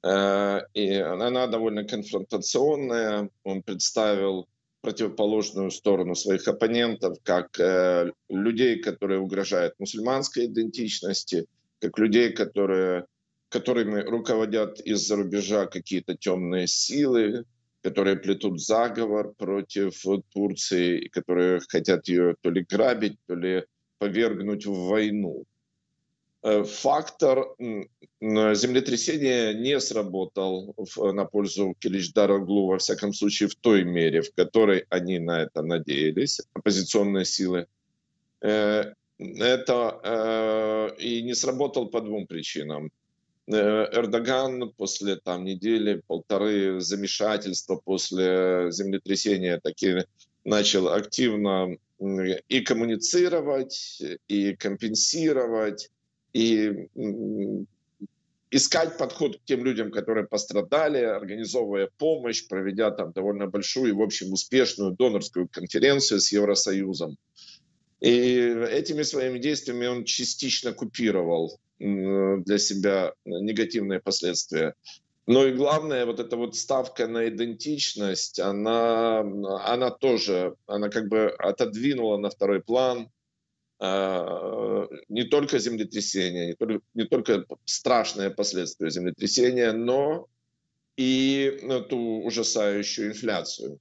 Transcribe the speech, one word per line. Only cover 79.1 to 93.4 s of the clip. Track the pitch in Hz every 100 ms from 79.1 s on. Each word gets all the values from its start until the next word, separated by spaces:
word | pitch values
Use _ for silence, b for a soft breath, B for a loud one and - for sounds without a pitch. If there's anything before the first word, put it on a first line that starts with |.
| 110 104 101 98 98
она | 104 123 127
тоже, | 120 135 113 101 92 90 - -
она | 104 104
как | 110 104
бы | 110 107 -
отодвинула | 95 - 120 107 135 131 110 104
на | 101
второй | - 98 98
план, | - 123 127 123 113 _ _ _ _ _ _ _
э, | 95 98 95 92 87 87 95 110 107 104 - 76 -
не | 107
только | 120 147 143 135
землетрясение, | 113 113 104 104 98 95 92 87 85
не |
тол-, | - 110 107 _
не | 113
только | 110 127 110 101 - -
страшные | - - 120 120 110 101 98
последствия | 95 101 92 82 - 80
землетрясения, | 80 90 - 98 - 123 123 117
но | 113 120 131 143 165 - _ _ _ _ _ _ -
и, | 131 131 135 139 139 139
ну, | 127 127
ту | 104 127 117 110
ужасающую | 117 113 110 - 104 101 101 - 107
инфляцию. | 107 123 92